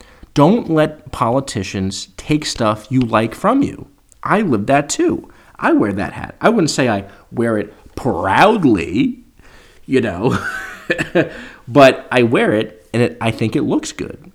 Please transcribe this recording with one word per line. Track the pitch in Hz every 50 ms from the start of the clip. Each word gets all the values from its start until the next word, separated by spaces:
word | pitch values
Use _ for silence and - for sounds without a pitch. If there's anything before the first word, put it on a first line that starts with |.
| - - - - - _ -
Don't | - 143 170 220 240 - -
let | 160 156 151 151 151 - - -
politicians | - - 127 113 123 139 131 - - 110 95 - - 101 95 98 95 - - - - -
take | - - 151 151 151
stuff | - - - 117 107 110 110 - -
you | 127 131
like | 123 113 117 107 110 117 -
from | - - 196 254 277
you. | - - - - - - _ _ _ _ _ - -
I | - 165 208
live | 226 170 123 101 101 120
that | 135 143 147 -
too. | - - 339 330 - - - - - - - - - -
I | - 240 339
wear | 285 - - -
that | 101 92 - -
hat. | - - - - -
I | - -
wouldn't | 233 220 165 143
say | - - 135 120
I | 107 98 95 - - - - -
wear | - 117 113 117 110 104
it | 101 - - - - - -
proudly, | - - 127 92 80 95 95 98 123 170 208 233 220 165 131 107 87 71 71 87 113 - 240 240 - - _ _ _ - - - - - - _ - -
you | - 135 123
know, | 113 107 87 90 107 127 - 98 - - - - - - - - - - - -
<laughs> | - - - 180 - - - - - - - - - -
but | 117 143 135 131 - - - -
I | 123 127 120
wear | 113 127 196 233 214 117
it, | 107 110 - - - - - -
and | 117 120
it, | - - -
I | 107 117
think | 110 - 117 110 -
it | 147 135
looks | - 170 302 - -
good, | - - - - - - - - _